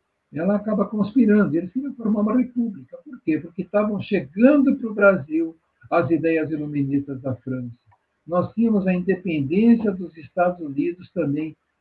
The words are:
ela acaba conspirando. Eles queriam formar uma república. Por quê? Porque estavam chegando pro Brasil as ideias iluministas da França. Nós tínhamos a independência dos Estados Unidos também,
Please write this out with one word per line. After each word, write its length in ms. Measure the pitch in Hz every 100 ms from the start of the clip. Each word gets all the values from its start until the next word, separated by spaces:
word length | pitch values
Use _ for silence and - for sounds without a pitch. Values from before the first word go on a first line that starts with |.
| _ _ _
ela 240 | 143 180 208
acaba 300 | 214 208 196
conspirando. 680 | 214 196 262 214 208 175 156
Eles 160 | 180
queriam 240 | 262 285 -
formar 260 | 214 208
uma 160 | 214 254
república. 600 | - 240 233 190 127 -
Por 220 | - 254
quê? 180 | - 156
Porque 240 | 170 -
estavam 360 | 180 208 208 202
chegando 760 | - 196 - 190 254 294 269 -
pro 180 | 226
Brasil 640 | 208 202 180 143 156 165 165 _ _ -
as 220 | 165 170
ideias 400 | 160 160 160 151
iluministas 680 | 156 147 147 139 139 139 127
da 120 | 131
França. 380 | 120 - 131 120 117 _ _ _ _ -
Nós 260 | 175 175
tínhamos 320 | - 226 208 185
a 80 |
independência 960 | 180 175 180 190 151 135 180 233 233 214
dos 240 | 185 170 -
Estados 420 | 143 - 180 180
Unidos 500 | 151 139 170 175 -
também, 440 | 180 151 143 156 - _ _